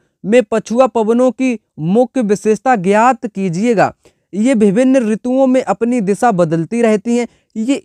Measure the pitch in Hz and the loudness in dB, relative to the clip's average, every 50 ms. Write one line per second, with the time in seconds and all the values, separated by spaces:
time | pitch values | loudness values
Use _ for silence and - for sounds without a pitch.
0 | _ _ _ _ - 175 214 247 240 - - 220 - - 214 240 262 254 - 247 | _ _ _ _ -4 0 2 2 2 2 -2 -6 -4 -2 0 0 0 2 0 -2
1 | 220 202 233 240 254 262 233 - 262 262 240 214 _ _ _ - 151 160 185 226 | 0 0 2 2 2 0 0 0 -2 -2 -2 -4 _ _ _ -8 -4 0 0 0
2 | 254 233 - 269 247 196 208 190 - 214 214 202 - 262 254 226 170 185 202 208 | 0 0 -2 -2 -2 -2 -2 -2 0 -2 -2 0 0 0 0 0 0 0 2 2
3 | 220 247 262 233 - 226 - 190 190 190 160 170 208 247 240 185 160 123 - _ | 2 2 0 0 -4 -10 -8 -6 -4 -4 -4 -2 -2 0 2 2 0 0 -2 _
4 | _ _ _ _ _ _ - 190 214 254 269 220 220 208 180 214 262 262 262 277 | _ _ _ _ _ _ -6 -2 0 0 2 2 2 2 2 2 2 2 2 2
5 | 240 208 220 196 - 247 254 262 269 262 254 262 - - 202 - 233 233 240 254 | 2 0 -2 -4 -4 -2 0 0 2 2 2 0 0 -2 -2 -2 -2 -2 -2 -2
6 | 208 175 202 - - 240 233 170 175 160 160 165 165 151 220 233 233 226 214 208 | -2 -2 -2 0 0 0 0 0 0 0 0 -2 -4 -4 -2 0 0 0 0 0
7 | - 240 240 240 240 226 _ _ _ _ - 220 220 233 277 254 - | -2 -2 -2 -2 -2 -4 _ _ _ _ -10 -6 -4 -2 -4 -2 -2